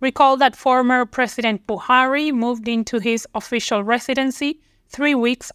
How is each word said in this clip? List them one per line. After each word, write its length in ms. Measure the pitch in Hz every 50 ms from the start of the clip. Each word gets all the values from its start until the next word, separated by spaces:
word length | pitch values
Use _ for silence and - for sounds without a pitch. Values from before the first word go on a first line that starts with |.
Recall 360 | 262 262 - - 285 269 269
that 180 | 262 277 254 -
former 520 | - - 269 254 254 247 247 254 247 247
President 600 | - - - 247 - - - 233 226 214 190 -
Buhari 640 | - 214 175 - - 254 254 262 262 269 285 302 302
moved 380 | 277 233 226 240 247 226 220 233
into 300 | 233 226 220 - - 233
his 280 | 190 233 226 226 - - -
official 480 | 220 - - 240 233 - - 226 208
residency 800 | 202 214 233 247 - - 262 269 269 269 247 - 294 285 311 - _ _ _ _ _ _
three 260 | - - 285 294 285
weeks 360 | 247 233 240 247 - - -